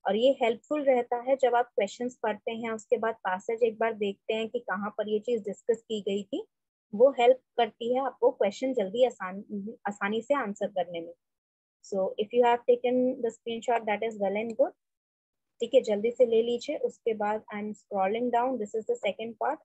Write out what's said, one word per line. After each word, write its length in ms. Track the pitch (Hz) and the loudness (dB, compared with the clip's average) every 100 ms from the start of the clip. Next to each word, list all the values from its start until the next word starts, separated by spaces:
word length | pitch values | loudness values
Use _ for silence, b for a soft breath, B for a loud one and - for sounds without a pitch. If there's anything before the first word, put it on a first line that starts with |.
| 202 | 0
और 100 | 208 | 4
ये 220 | 254 262 | 4 4
helpful 420 | 226 220 _ 302 | 0 -2 _ 0
रहता 320 | 277 254 240 240 | 2 2 2 -4
है 200 | 240 269 | 0 2
जब 180 | 247 | 4
आप 120 | 240 247 | 4 0
questions 520 | - 196 - 247 - | -2 -2 -2 -8 -4
पढ़ते 300 | 220 208 - | -4 -4 -6
हैं, 180 | 226 233 | -6 -6
उसके 260 | 226 - 226 | -8 -2 0
बाद 180 | 220 | 0
passage 480 | 226 190 185 - 226 | -2 -4 -4 -4 0
एक 160 | 233 214 | 0 2
बार 140 | 226 | -2
देखते 420 | 214 202 196 - | 0 -4 -4 -6
हैं 140 | 220 220 | -4 -4
कि 100 | 240 | -6
कहाँ 320 | - 214 208 | -6 -6 -4
पर 180 | - 208 | -6 -4
ये 100 | 214 | -4
चीज 220 | 208 233 | -2 -4
discuss 420 | 202 190 - 226 | -4 -8 -2 -2
की 180 | _ 214 | _ -6
गई 220 | 196 202 | -4 -4
थी, 240 | 196 320 440 _ _ _ _ | -4 -8 -10 _ _ _ _
वो 160 | 202 269 | 4 4
help 300 | 262 240 254 _ - | 6 4 4 _ -2
करती 380 | 226 _ 233 | -2 _ -2
है 120 | 247 269 | -2 -2
आपको 240 | - 247 | 0 0
question 420 | 269 202 - 262 | 2 -2 0 -4
जल्दी 340 | 247 190 233 247 | -2 -2 2 2
आसान, 380 | - 185 196 - 208 202 - 202 | 2 -10 -10 -10 -10 -10 -8 -8
आसानी 340 | 208 202 220 | -4 -4 -4
से 120 | 220 | 0
answer 320 | 285 214 202 202 | -2 0 -4 -4
करने 340 | 196 175 170 | -4 -4 -6
में। 140 | 170 - _ _ _ _ _ _ | -10 -16 _ _ _ _ _ _
So 140 | - 196 | -6 -2
if 300 | 190 - 214 | -2 -4 -2
you 120 | 240 240 | 4 4
have 160 | 240 - | 4 4
taken 260 | 240 247 254 254 | 2 4 2 2
the 160 | 269 226 | 0 -6
screenshot, 480 | - - 233 226 233 220 | -6 -8 -6 0 0 0
that 140 | 202 226 | -2 -2
is 120 | 214 | -2
well 140 | 196 202 | -2 -2
and 200 | 226 226 | -4 2
good, 160 | 320 _ _ _ _ _ _ _ _ _ | 0 _ _ _ _ _ _ _ _ _
ठीक 140 | 233 | 2
है, 60 | 262 | 2
जल्दी 300 | 240 202 226 | 4 0 -2
से 160 | 240 240 | 2 4
ले 160 | 226 | 4
लीजिए। 340 | 233 240 262 311 | 2 -2 -4 -4
उसके 380 | 240 - - | -4 -4 -4
बाद 280 | 214 208 214 - | -2 -2 -4 -6
I 40 | 208 | -8
am 120 | 214 | -8
scrolling 600 | 214 _ 202 190 226 247 | -10 _ 0 0 0 0
down, 200 | 233 247 | 0 0
this 180 | 254 208 220 | -2 -4 -6
is 100 | - | -4
the 60 | 240 | -2
second 380 | - - 226 220 | -2 -4 -10 -4
part 140 | 233 311 | -4 -4